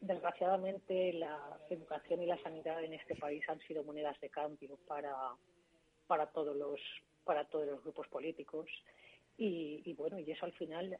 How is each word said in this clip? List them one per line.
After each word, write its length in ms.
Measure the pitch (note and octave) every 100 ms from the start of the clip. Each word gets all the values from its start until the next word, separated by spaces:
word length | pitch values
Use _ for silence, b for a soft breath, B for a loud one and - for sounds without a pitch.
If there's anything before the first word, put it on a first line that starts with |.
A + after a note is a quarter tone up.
desgraciadamente, 1120 | G3 F3 F3 - F3+ F#3+ F#3+ G3 - F#3 F#3
la 460 | E3+ D#3 D3+ C#3+ - -
educación 520 | E3+ D#3 D3+ - E3+
y 40 | F3
la 160 | F3
sanidad 400 | E3 D#3+ D#3+ E3
en 100 | D#3+
este 220 | D#3 - D#3+
país 320 | D3 D3+ -
han 120 | D3+
sido 220 | - D#3
monedas 360 | D3 D3+ D3 C3+
de 80 | C#3+
cambio 480 | D3+ D3+ D3 C3+ C#3 -
para, 280 | D3 C#3+ C3+ C3 B2 _ _ _ _ _ _ -
para 200 | E3 D3+
todos 280 | E3 D3+ C#3+
los, 240 | C#3+ C#3+ - - - _
para 220 | - D3+ D3
todos 220 | D#3 D3
los 140 | C#3
grupos 240 | D#3 D#3 -
políticos 600 | C3 D#3+ D#3+ C#3+ D#3 F3 - B B B B _ -
y, 440 | G#3+ E3+ D3+ D#3 F3
y 80 | D3+
bueno, 240 | D#3+ F#3+
y 100 | D3+
eso 140 | D#3+ F3
al 80 |
final, 420 | - D#3+ D#3+ F#3